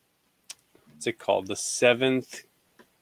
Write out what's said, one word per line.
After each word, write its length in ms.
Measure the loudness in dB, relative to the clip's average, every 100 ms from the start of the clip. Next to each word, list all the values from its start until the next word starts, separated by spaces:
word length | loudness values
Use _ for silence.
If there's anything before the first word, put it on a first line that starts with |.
| _ _ _ _ -20 -20 _ _ _
what's 140 | -8 -6
it 120 | -4
called? 280 | 0 0 0
The 80 | -6
seventh, 880 | -6 2 4 4 2 0 -4 -14 -20 _ _ _ _ _